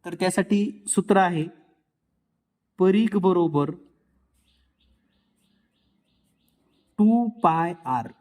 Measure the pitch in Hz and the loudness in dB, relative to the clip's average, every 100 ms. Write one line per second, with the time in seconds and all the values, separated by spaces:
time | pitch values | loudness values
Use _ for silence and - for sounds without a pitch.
0 | 175 170 185 202 185 202 208 - - - | -14 -4 -2 -2 0 0 -2 -8 -4 -4
1 | 175 196 180 170 160 - _ _ _ _ | 2 2 2 -2 -8 -12 _ _ _ _
2 | _ _ _ _ _ _ _ - 185 202 | _ _ _ _ _ _ _ 0 2 2
3 | 220 202 185 175 165 147 143 - _ _ | 0 0 0 2 0 -2 -4 -8 _ _
4 | _ _ _ _ _ _ _ _ _ _ | _ _ _ _ _ _ _ _ _ _
5 | _ _ _ _ _ _ _ _ _ _ | _ _ _ _ _ _ _ _ _ _
6 | _ _ _ _ _ _ _ _ _ - | _ _ _ _ _ _ _ _ _ 2
7 | 214 233 233 - 170 160 170 175 131 127 | 2 4 -2 -2 -2 0 -4 -6 -6 -6
8 | 120 - | -6 -16